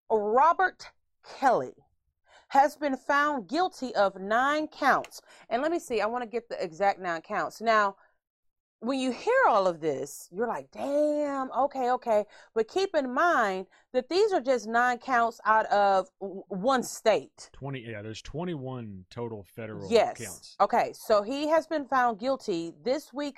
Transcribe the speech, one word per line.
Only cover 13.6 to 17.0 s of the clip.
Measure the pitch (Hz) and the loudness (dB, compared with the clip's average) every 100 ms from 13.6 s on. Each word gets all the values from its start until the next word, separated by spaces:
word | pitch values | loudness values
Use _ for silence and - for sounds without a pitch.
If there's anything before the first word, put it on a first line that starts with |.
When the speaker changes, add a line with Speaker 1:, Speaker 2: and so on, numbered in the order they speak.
| 190 _ _ | -8 _ _
Speaker 1:
that | 254 247 | -4 0
these | 349 427 | 0 2
are | 370 | 2
just | 240 247 208 | 2 0 0
nine | 233 247 247 | 2 2 0
counts | - 247 233 233 | 0 2 2 0
out | 202 220 214 | 2 4 4
of | 202 202 190 185 _ | 4 6 4 0 _
w-, | 196 185 - | -12 -12 -10
one | 196 220 262 | -2 2 2
state. | - - | 0 -2